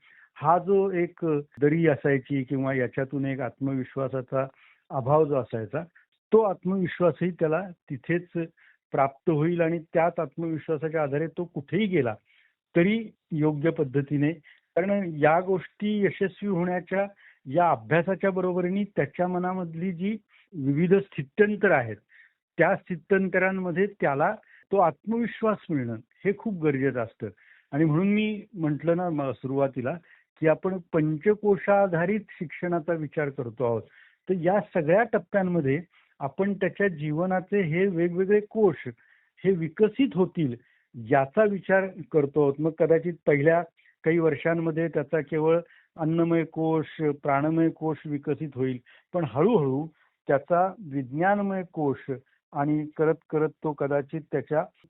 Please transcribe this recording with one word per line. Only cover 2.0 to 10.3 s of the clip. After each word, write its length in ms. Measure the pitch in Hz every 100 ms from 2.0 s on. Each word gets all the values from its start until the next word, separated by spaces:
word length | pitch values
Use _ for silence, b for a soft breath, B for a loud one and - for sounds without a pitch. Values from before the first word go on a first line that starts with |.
| 147 139 120 139
किंवा 300 | 123 139 135
याच्यातून 520 | 135 120 - 131 143 135
एक 140 | 135
आत्मविश्वासाचा 1080 | 120 - 135 135 131 135 131 131 123 135 135 _ b b b
अभाव 360 | 147 123 151 151
जो 100 | 139
असायचा, 480 | 120 113 110 147 175 _ b _ -
तो 80 | 220
आत्मविश्वासही 880 | 208 180 180 190 175 - 175 139 175
त्याला 380 | 170 156 160 196 170 -
तिथेच 380 | 135 - 175 175 170 165 _ b b _
प्राप्त 380 | 147 135 - -
होईल 320 | 151 160 170
आणि 180 | 165 170 156
त्याच 200 | 170 170 175
आत्मविश्वासाच्या 840 | 160